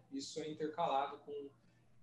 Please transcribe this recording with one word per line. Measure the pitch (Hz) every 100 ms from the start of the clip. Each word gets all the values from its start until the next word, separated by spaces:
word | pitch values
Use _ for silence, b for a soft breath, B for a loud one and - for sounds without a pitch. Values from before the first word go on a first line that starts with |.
| -
isso | 139 139 156
é | 156
intercalado | 156 151 - 165 135 139 143
com, | - 143 139 - b b b -